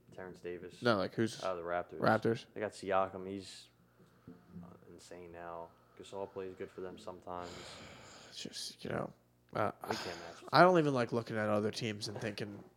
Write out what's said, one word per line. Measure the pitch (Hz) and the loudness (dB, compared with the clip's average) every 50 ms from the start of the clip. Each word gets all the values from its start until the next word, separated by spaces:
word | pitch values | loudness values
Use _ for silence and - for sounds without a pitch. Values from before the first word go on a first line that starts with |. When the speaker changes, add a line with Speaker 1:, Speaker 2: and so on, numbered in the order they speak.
| _ - - | _ -18 -16
Speaker 1:
Terrence | - 92 90 90 - | -14 -14 -14 -14 -10
Davis. | - 87 90 85 90 87 - - | -8 -8 -8 -8 -10 -12 -10 0
Speaker 2:
No, | 120 120 110 | 4 4 4
like, | 95 92 - - | 4 4 0 2
who's | 123 113 107 - - - | 0 0 0 0 -2 -2
Speaker 1:
Uh, | 95 92 | -2 -2
the | 85 | -2
Raptors. | 82 87 87 87 87 - 87 78 | -2 -2 -2 -2 -2 -4 -2 4
Speaker 2:
Raptors. | - 117 110 104 - 113 113 - - - - | 6 6 6 6 6 2 2 2 -2 -10 -6
Speaker 1:
They | 107 | -4
got | 107 98 | -4 -4
Siakam. | - - 95 95 95 95 95 92 95 92 92 | -4 -6 0 4 4 4 4 2 -2 -6 -6
He's, | 95 98 98 92 - - - - - _ _ _ _ _ _ - - - - - - - - - - - 87 87 | -6 -6 -8 -8 -10 -14 -16 -18 -20 _ _ _ _ _ _ -20 -20 -20 -20 -20 -20 -20 -20 -20 -18 -16 -16 -16
uh, | 87 - - - - 87 | -16 -18 -20 -20 -20 -20
insane | 82 - - 87 90 90 87 85 | -18 -16 -16 -14 -14 -14 -14 -12
now. | 85 85 85 85 85 85 82 - - _ _ - - | -10 -10 -8 -8 -8 -8 -10 -14 -20 _ _ -20 -18
Gasol | 98 - 101 98 98 95 | -16 -10 -6 -6 -6 -6
plays | - 98 95 92 92 | -4 -6 -6 -6 -6
good | - 98 92 | -8 -8 -8
for | - 98 | -6 -8
them | 92 92 87 | -8 -8 -8
sometimes. | 87 - - 90 87 - 90 90 87 87 87 87 87 - - - - - - - - - - - - - - | -10 -10 -12 -12 -10 -8 -6 -6 -6 -6 -6 -8 -10 -12 -12 -12 -14 -14 -16 -16 -16 -18 -18 -18 -18 -18 -16
Speaker 2:
It's | - - | -12 -12
just, | - - - - - - - - - | -12 -10 -8 -8 -10 -10 -10 -10 -6
you | 50 | -4
know, | - - - - - _ _ _ _ _ _ - - | -4 -4 -4 -6 -10 _ _ _ _ _ _ -6 0
uh, | 110 107 - - - - - | 0 0 0 0 -4 -4 -4
Speaker 1:
We | 226 | -4
can't | - - | -2 -2
match | 92 85 85 85 85 82 - - - 127 | -6 -6 -8 -10 -12 -14 -14 -6 4 8
Speaker 2:
I | 147 | 10
don't | 175 185 185 170 | 10 10 10 8
even | 151 147 135 | 6 6 4
like | 123 120 - | 4 2 4
looking | - 117 113 - 117 | 2 0 0 0 0
at | 107 107 107 | 0 2 4
other | 104 104 107 110 | 4 4 4 2
teams | - - 127 110 104 104 113 | 0 0 -2 -2 -2 -4 -6
and | 113 104 104 | -6 -6 -4
thinking | 120 107 101 - 113 101 101 104 - - - | -4 -4 -4 -4 -6 -6 -8 -12 -14 -16 -8